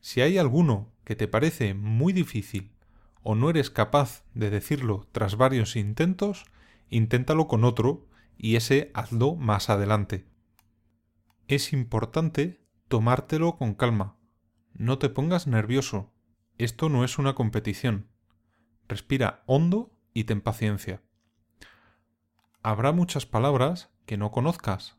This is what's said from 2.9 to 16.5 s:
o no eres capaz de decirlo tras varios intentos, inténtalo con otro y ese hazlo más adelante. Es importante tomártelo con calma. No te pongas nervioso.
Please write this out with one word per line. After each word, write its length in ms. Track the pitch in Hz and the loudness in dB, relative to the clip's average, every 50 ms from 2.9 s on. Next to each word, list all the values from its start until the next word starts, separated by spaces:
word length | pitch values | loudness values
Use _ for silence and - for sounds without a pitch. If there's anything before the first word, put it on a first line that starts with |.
| _ - _ _ _ _ | _ -20 _ _ _ _
o 120 | - - 110 | -4 -2 0
no 160 | 110 123 156 | 2 2 2
eres 200 | 170 160 127 - | 2 0 0 -2
capaz 540 | - - 110 - - 143 139 117 - - _ - | 0 -2 0 2 4 2 2 2 -4 -16 _ -14
de 160 | - 113 107 104 | -6 -2 -2 0
decirlo 580 | 104 101 - - 151 143 127 113 104 98 - _ | 0 -2 -2 -2 -4 -2 0 -2 -2 -2 -6 _
tras 240 | _ 110 107 101 101 | _ -2 -2 -2 2
varios 400 | 107 127 131 135 123 110 107 - | 2 2 2 4 2 0 0 -2
intentos, 680 | 117 101 104 107 - 156 180 185 180 202 208 202 - - _ _ _ - _ _ _ _ _ | -4 -4 -4 -2 0 0 0 0 0 -2 -4 -4 -6 -12 _ _ _ -20 _ _ _ _ _
inténtalo 600 | - 117 110 110 123 123 127 - 156 160 160 160 | 0 0 2 2 2 0 0 2 2 2 2 2
con 160 | - 110 117 | 2 4 4
otro 420 | 123 120 - 110 127 151 - - _ _ _ _ _ _ | 4 4 4 0 0 0 -2 -8 _ _ _ _ _ _
y 200 | _ - 110 110 | _ -2 0 0
ese 340 | 117 117 - 135 143 156 - - | 0 2 2 2 2 2 0 -8
hazlo 400 | - 110 - 120 113 123 143 165 | -8 -8 -4 0 0 0 0 0
más 340 | 165 139 107 104 98 - - | -2 0 0 0 0 2 0
adelante. 580 | 107 101 101 101 107 104 101 - - 90 - _ _ _ _ _ _ _ _ _ _ _ _ _ _ _ _ _ _ _ _ _ _ _ _ - | 2 2 2 2 0 0 0 -4 -6 -10 -10 _ _ _ _ _ _ _ _ _ _ _ _ _ _ _ _ _ _ _ _ _ _ _ _ -2
Es 240 | 135 143 - - | -2 0 0 -2
importante 920 | - 135 123 117 - 110 107 110 - 160 165 156 - - 143 175 180 _ _ _ _ _ _ _ | -2 -2 -2 0 -2 -2 -2 0 -2 -2 -2 0 0 -2 -2 -2 -4 _ _ _ _ _ _ _
tomártelo 680 | - 113 110 117 127 127 - - 160 156 165 170 170 | 0 2 4 4 2 2 0 -2 -2 0 0 0 0
con 180 | - - - 101 | -2 -4 -4 -2
calma. 440 | - - 120 117 104 95 101 - _ _ _ _ _ _ _ _ _ _ _ | 0 0 0 0 0 -2 -4 -8 _ _ _ _ _ _ _ _ _ _ _
No 260 | _ - 107 120 135 135 | _ -4 -2 -2 0 0
te 100 | - 131 | 0 -2
pongas 380 | - - 139 165 185 175 175 | -2 -2 -2 0 0 -2 0
nervioso. 640 | 143 120 110 104 107 123 135 131 - - 101 92 - _ _ _ _ _ _ _ _ | 0 0 0 0 2 0 -2 -2 -2 -6 -8 -8 -10 _ _ _ _ _ _ _ _